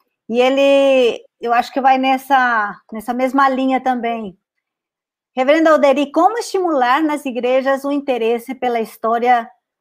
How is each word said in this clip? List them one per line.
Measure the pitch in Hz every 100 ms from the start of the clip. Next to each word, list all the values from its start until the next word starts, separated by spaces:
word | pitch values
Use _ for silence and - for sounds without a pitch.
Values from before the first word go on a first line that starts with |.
| _ _ -
e | 233
ele, | 254 269 277 277 277 262 240 - - _
eu | 233
acho | 233 240
que | 277
vai | 262 262
nessa, | 262 262 - 269 247 226 208 - _
nessa | 220 208
mesma | 247 262 269 269
linha | 262 262 262
também. | 254 247 233 233 208 - _ _ _ _ _ _ _ _ _
Reverendo | - 262 320 320
Alderi, | 302 277 269 285
como | 311 370 466
estimular | - 392 359 294 247 269
nas | 311 294
igrejas | 277 240 247 262 262 269
o | 277
interesse | 285 277 247 226 233 233
pela | 247 247 233
história | 214 - 226 233 247 240 226 _ _ _